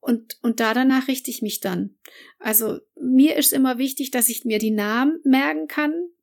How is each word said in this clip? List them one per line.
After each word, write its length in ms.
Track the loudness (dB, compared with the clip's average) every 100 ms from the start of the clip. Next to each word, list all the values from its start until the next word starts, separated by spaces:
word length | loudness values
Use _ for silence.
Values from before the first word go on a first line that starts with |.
Und, 360 | -2 -2 -4 -6
und 160 | -4 0
da 160 | 0
danach 320 | 2 4 2 0
richte 240 | -4 -6
ich 120 | -6
mich 180 | -6 -4
dann. 360 | -4 -4 -6 _ -20 -20 -20 _
Also 400 | -2 0 0 -6 _ -8
mir 360 | 2 4 6 4
ist 160 | 0
immer 260 | 2 0 0
wichtig, 320 | -4 -4 -6
dass 180 | -2 -2
ich 160 | -2
mir 140 | -2 -2
die 140 | 0
Namen 480 | 0 0 0 0 0
merken 460 | 2 2 2 -4 -6
kann 400 | -2 -2 -2 -8 _